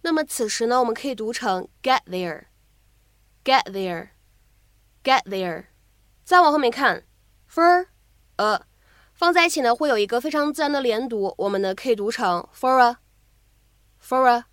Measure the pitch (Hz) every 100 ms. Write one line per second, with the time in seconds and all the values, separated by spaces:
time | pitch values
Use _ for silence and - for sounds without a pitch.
0 | 339 311 311 - 220 - 226 247 240 220
1 | 277 226 220 240 233 185 - _ 262 262
2 | - 180 175 151 _ _ _ _ _ _
3 | _ _ _ _ - 262 - 196 190 165
4 | - _ _ _ _ _ _ _ _ _
5 | - 262 185 190 180 160 - _ _ _
6 | _ _ - 359 320 302 247 233 269 170
7 | _ _ _ _ _ - 339 359 370 _
8 | _ _ _ - 214 202 _ _ _ _
9 | _ _ 339 349 339 320 240 240 302 226
10 | 202 233 294 302 294 294 294 285 254 214
11 | 254 220 196 - 202 196 190 190 262 220
12 | 202 - 196 175 - - 254 262 240 240
13 | _ _ _ _ _ _ _ _ _ _
14 | - 262 254 240 -